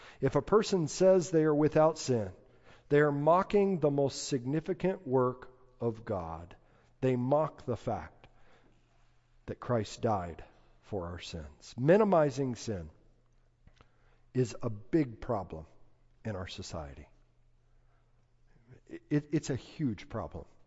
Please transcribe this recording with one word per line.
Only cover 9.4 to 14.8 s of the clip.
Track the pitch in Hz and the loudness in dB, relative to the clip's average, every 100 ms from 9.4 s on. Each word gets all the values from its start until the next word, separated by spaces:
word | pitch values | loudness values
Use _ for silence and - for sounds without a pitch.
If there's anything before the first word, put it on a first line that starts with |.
| - | -14
that | - | -10
Christ | - 120 107 - | -4 -2 -2 -4
died | 120 104 87 78 - _ _ _ | -2 -2 -4 -12 -18 _ _ _
for | - 104 85 | -10 -8 -6
our | 87 | -10
sins. | - 85 71 - - - | -12 -14 -14 -18 -16 -2
Minimizing | 135 196 214 175 151 127 135 | 4 6 6 4 4 0 -4
sin | 117 - 98 78 - _ _ _ _ _ _ _ _ - _ _ _ _ | -4 -8 -8 -10 -18 _ _ _ _ _ _ _ _ -20 _ _ _ _
is | 127 123 - | -2 -2 -2
a | 123 | -8
big | 104 | -8